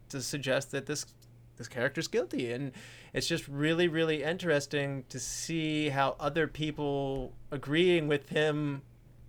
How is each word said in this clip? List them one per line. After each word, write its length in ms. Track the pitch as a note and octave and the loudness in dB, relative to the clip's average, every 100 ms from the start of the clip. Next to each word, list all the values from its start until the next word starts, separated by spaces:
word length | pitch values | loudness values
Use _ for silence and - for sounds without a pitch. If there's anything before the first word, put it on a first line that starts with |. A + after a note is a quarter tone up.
| - | -10
to 120 | F#3 | -6
suggest 500 | - D3 C3+ C3+ - | -4 -4 0 0 0
that 140 | C#3 C3+ | -6 -4
this, 200 | D3 - - - - - - | -6 -6 -14 -20 -20 -20 -16
this 100 | A#2 | -10
character's 400 | B2 C3 C#3 D3+ | -2 0 0 -2
guilty. 460 | A3 F4 F3+ A#2+ | 0 0 -2 -2
And 180 | B2 C#3 - - - - | -2 -6 -8 -18 -20 -8
it's 160 | C3+ - | -4 -2
just 180 | E3 C#3+ | -2 -4
really, 400 | C#3 D3+ E3 F3 | 0 2 4 4
really 340 | D#3+ D#3+ D#3 | 4 2 2
interesting 800 | D3 F#3 F3 D3 C#3+ D3 C#3 C#3 - | 0 -2 2 2 2 -2 0 -4 -6
to 100 | B2+ | -8
see 680 | - - - E3 D#3 D3+ D3+ | -6 -6 -4 -2 0 0 0
how 260 | C3+ C3+ - | 2 2 2
other 300 | D3 D#3+ D3 | -2 2 0
people 880 | C#3+ D#3 D3+ C#3+ C#3+ C#3 C3+ B2+ - - | 0 -4 -2 -2 0 0 -2 -6 -10 -8
agreeing 560 | C#3+ C#3 D#3 F3+ F3 D3+ | -8 0 4 6 6 4
with 220 | D3 - | 0 2
him 540 | D#3 D3+ D3+ D3 C#3 - - - - | 2 4 2 -2 -4 -10 -20 -20 -20